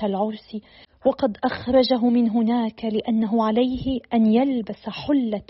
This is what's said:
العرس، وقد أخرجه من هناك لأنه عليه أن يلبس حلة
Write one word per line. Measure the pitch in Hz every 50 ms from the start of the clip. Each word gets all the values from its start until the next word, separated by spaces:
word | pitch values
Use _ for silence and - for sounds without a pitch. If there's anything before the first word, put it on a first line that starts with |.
العرس، | 214 202 196 185 208 220 214 - - - 220 208 - - - - - _ _ _ -
وقد | 269 262 - 285 240 202 - -
أخرجه | 254 - - - 240 247 262 247 254 262 233 233
من | 247 233 240 233 226
هناك | 208 240 226 220 240 247 226 220 220 - 233
لأنه | 226 214 220 - - 226 220 220 196 226 226 220
عليه | 220 220 240 254 254 262 247 - 262 262 240 - - -
أن | 233 220
يلبس | 214 214 240 269 285 262 240 202 - 208 - - 220
حلة | - - - - 294 277 247 220 208 202 -